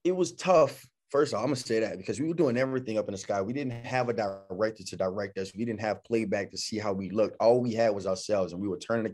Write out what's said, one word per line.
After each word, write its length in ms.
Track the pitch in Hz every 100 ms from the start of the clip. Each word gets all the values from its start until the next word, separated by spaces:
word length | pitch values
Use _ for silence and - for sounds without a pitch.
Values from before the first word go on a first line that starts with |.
it 140 | 170 185
was 160 | 180
tough. 520 | - 180 175 139 - - _ _
First 220 | 139 147
of 40 | 104
all, 60 |
I'm 60 | 123
gonna 60 | 143
say 220 | - 113
that 200 | 107 92
because 200 | 95 104
we 60 | 160
were 80 |
doing 220 | 165 151 120
everything 420 | 131 131 127 107
up 80 | 104
in 60 |
the 60 | 98
sky. 220 | - 101
We 120 | 98
didn't 320 | 131 135 120 120
have 220 | 127 120
a 40 |
director 720 | 110 104 98 - 92 110 110
to 140 | 98 90
direct 420 | 92 98 101 98
us. 140 | 95 95
We 80 |
didn't 160 | 117 104
have 220 | 107 98
playback 480 | - 117 107 101 98
to 80 | 95
see 200 | - 107
how 140 | 104
we 180 | 95 95
looked. 260 | 104 101 -
All 220 | 113 123
we 120 | 120
had 180 | 110 117
was 140 | 101 92
ourselves, 440 | 95 - 104 90
and 80 | 87
we 60 | 101
were 100 | 90
turning 280 | - 113
the 60 | 107